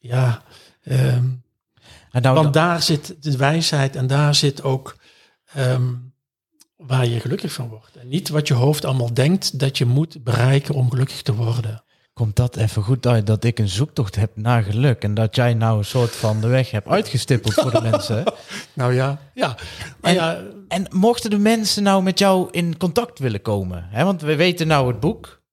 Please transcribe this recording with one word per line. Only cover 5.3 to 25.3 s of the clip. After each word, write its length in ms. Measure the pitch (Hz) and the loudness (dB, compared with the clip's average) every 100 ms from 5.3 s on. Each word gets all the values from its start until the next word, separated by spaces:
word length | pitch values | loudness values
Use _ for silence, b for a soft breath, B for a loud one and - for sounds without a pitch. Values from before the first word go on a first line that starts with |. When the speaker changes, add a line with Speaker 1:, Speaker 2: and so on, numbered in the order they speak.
| b _ | b _
Speaker 1:
ehm, 380 | 143 127 127 123 123 127 _ _ _ _ _ _ _ | -4 -2 0 -2 -4 -12 _ _ _ _ _ _ _
waar 300 | 147 131 120 | -4 0 0
je 140 | 117 | 0
gelukkig 320 | 113 135 170 | -4 -6 -6
van 160 | - 117 | -8 -10
wordt. 280 | 110 _ - | -12 _ -20
En 120 | 123 | -6
niet 200 | 147 196 | -6 -2
wat 200 | 151 147 | -2 2
je 60 | |
hoofd 300 | 123 131 151 | 2 4 2
allemaal 300 | - 131 117 | -2 -2 -2
denkt 440 | 117 135 190 - 131 | 2 2 2 -2 -2
dat 200 | 135 - | -2 0
je 60 | |
moet 400 | 123 127 160 - | 2 2 0 -4
bereiken 500 | 120 113 123 139 143 | -2 2 4 2 0
om 160 | 147 123 | -2 0
gelukkig 320 | 123 131 - | 0 -2 -4
te 120 | - | -4
worden. 460 | 110 113 117 110 107 _ _ _ | -2 0 -2 -4 -8 _ _ _
Speaker 2:
Komt 240 | - 113 104 | -4 -2 0
dat 200 | 123 - | 0 0
even 260 | 107 - | -2 0
goed 240 | 98 127 123 | -2 0 2
uit, 200 | 117 104 | 2 2
dat 180 | 110 | 0
ik 140 | 117 117 | 0 0
een 100 | 104 | -2
zoektocht 480 | 92 147 - 110 - | 0 -4 -2 -4 -2
heb 200 | 107 - | -2 -2
naar 260 | 110 120 | 0 2
geluk 400 | 101 104 139 117 | 2 2 2 2
en 120 | 104 | -2
dat 220 | 104 110 - | 0 0 2
jij 180 | 120 | 2
nou 240 | 117 113 110 | 2 2 2
een 60 | |
soort 260 | 101 131 120 - | 0 0 0 0
van 240 | 110 107 | -2 0
de 60 | 110 | 0
weg 240 | 131 127 | 0 0
hebt 180 | 107 - | -4 0
uitgestippeld 680 | 175 220 123 - 123 - | 0 0 -4 0 0 2
voor 160 | 107 135 | 0 2
de 100 | 113 113 | 0 2
Speaker 1:
<laughs> 40 | |
Speaker 2:
mensen. 340 | 117 - 107 - - B B B | -2 0 -2 -2 -6 B B B
Speaker 1:
Nou 220 | - 123 | -4 0
ja, 260 | 123 131 139 - | 2 0 -4 -10
ja. 220 | - 175 110 B B B B | -4 -4 -4 B B B B
Maar 100 | - | 0
Speaker 2:
En, 40 | |
Speaker 1:
ja. 280 | 180 165 170 - - - | 2 2 -4 -10 -18 -8
Speaker 2:
en 180 | 170 190 | -6 -4
mochten 400 | 185 214 233 220 | 2 2 2 0
de 80 | 208 | 2
mensen 440 | 208 226 214 - | 2 2 0 0
nou 200 | 202 196 | 2 2
met 160 | 185 185 | 2 2
jou 300 | 196 190 180 | 4 4 0
in 260 | - 170 156 | -2 -4 -2
contact 420 | 185 160 240 - | -2 0 -2 -4
willen 240 | 135 101 | -4 -2
komen, 460 | - 101 92 87 87 | -2 -2 -2 -8 -8
hè, 140 | 104 | -2
want 160 | 175 185 | 0 0
we 140 | 147 151 | -2 2
weten 300 | 180 180 160 | 2 2 2
nou 220 | 151 127 | 2 2
het 120 | 113 | 0
boek. 420 | 139 226 - | -2 -4 -12